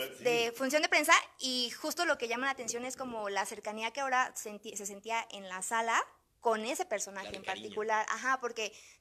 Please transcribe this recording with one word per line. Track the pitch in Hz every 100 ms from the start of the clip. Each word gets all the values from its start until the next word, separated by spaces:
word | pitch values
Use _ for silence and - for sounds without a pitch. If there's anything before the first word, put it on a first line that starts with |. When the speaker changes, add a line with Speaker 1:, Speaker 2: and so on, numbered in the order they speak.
| - - 247
Speaker 1:
de | 233 233
Speaker 2:
Sí. | 233
Speaker 1:
función | 262 302
de | 349
prensa, | 339 302 349 - -
y | 262 254 240
justo | - 311 285
lo | 339 277
que | 233
llama | 233 269
la |
atención | 262 226 240
es | 247 254
como | 262 226 208
la | 196 208
cercanía | 208 214 214 226
que | 233
ahora | 269 254 254
senti-, | - 220 208 226 -
se | 202
sentía | 202 220 226 -
en | 202 190
la | 185
sala | - 226 226 247 - - _ _
con | 233 220
ese | 220 320
personaje | 359 202 196 196 202
Speaker 2:
Claro, | 202
Speaker 1:
en |
Speaker 2:
cariño. | 196 190
Speaker 1:
particular. | 214 202 214 220 214
Ajá, | 220 247 262
porque | 240 226 214 - - -